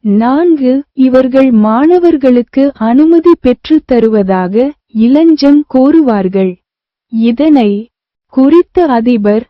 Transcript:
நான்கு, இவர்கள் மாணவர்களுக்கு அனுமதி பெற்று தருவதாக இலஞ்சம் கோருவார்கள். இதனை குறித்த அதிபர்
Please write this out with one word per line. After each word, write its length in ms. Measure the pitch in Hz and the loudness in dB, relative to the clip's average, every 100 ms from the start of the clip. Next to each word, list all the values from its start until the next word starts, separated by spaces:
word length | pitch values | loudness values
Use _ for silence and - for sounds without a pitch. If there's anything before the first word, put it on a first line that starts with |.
நான்கு, 680 | 214 202 233 277 349 311 254 269 - - | -2 -2 0 -2 0 0 0 -2 -6 -2
இவர்கள் 500 | 262 254 262 262 269 226 | 0 2 0 0 2 2
மாணவர்களுக்கு 1040 | 214 226 302 359 349 320 262 247 240 - 277 - | 0 0 0 2 0 0 0 0 -2 -2 -2 -2
அனுமதி 520 | 220 247 320 339 349 330 | -2 0 2 2 2 0
பெற்று 380 | 254 247 - 311 - | -2 -4 -2 -4 0
தருவதாக 680 | 247 226 214 190 190 180 208 269 294 _ 220 | -2 0 0 -2 -2 -2 -2 -4 -6 _ -2
இலஞ்சம் 640 | 233 285 330 311 277 294 294 | 0 2 2 2 2 0 0
கோருவார்கள். 800 | 262 269 330 277 208 185 190 190 180 _ _ _ _ _ | 0 2 2 0 -2 -2 -2 -4 -6 _ _ _ _ _
இதனை 580 | 226 233 233 311 294 214 202 226 _ _ _ _ | -4 -2 0 0 2 0 -2 -8 _ _ _ _
குறித்த 520 | - 269 330 349 - 330 | -2 2 2 0 -2 -2
அதிபர் 560 | 240 233 233 208 214 233 | -2 -2 -2 -2 -4 -6